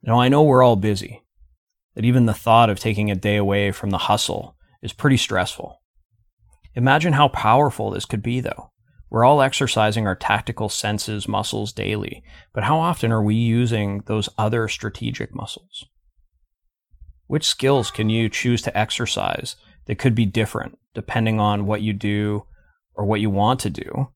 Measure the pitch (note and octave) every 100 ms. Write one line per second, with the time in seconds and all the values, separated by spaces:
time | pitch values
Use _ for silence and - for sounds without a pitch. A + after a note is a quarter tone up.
0 | - A#2 B2 C#3+ D3+ B2+ B2+ A2 G#2 G2+
1 | - A2 _ _ _ _ _ _ _ -
2 | A2+ B2+ A#2 G#2 - A2+ A#2 G2 A2+ G#2
3 | G#2 G2 G#2 G#2 G2+ G2+ G2+ F#2 G#2 F#2
4 | - G#2 - - - _ _ _ - -
5 | B2+ B2+ - F#2+ F2+ - - - _ _
6 | _ _ _ _ _ _ - - B2+ C#3+
7 | E3+ C#3+ D3 - G#2+ B2 D3 - G#2 G2
8 | - A2+ A#2 B2 C3 - - _ _ _
9 | - - A#2+ D3 C3 - C3 - G#2+ A2
10 | G#2 F#2 - G2+ - A2+ G#2 - G#2+ G#2
11 | - G#2+ G2+ G2+ G2+ A2 G#2 - F#2+ G#2
12 | G2+ - - - _ - G2+ D#3 E3 F3
13 | A#2 A2+ G#2 A2 A#2 A2+ A#2+ A2+ G2+ G2+
14 | - A2 G2+ - G#2+ A#2 A2 - - -
15 | A2+ A#2+ - - - - _ - - _
16 | _ _ _ _ _ _ _ _ _ _
17 | - - _ D3+ - - C3 C#3 A2+ -
18 | A2 A2+ A2+ - B2 A#2 - - G#2+ -
19 | A#2+ - G1+ G1+ - - _ _ - G#2
20 | C3 A2+ G#2+ A2+ G#2+ - - - _ -
21 | - - A2 G#2+ G#2 G#2 G2+ G#2+ G#2+ G2+
22 | G#2 G#2 G#2 G#2 - - _ _ _ -
23 | G2+ G#2+ G#2+ G2 G#2 B2+ G#2+ - - -
24 | C3+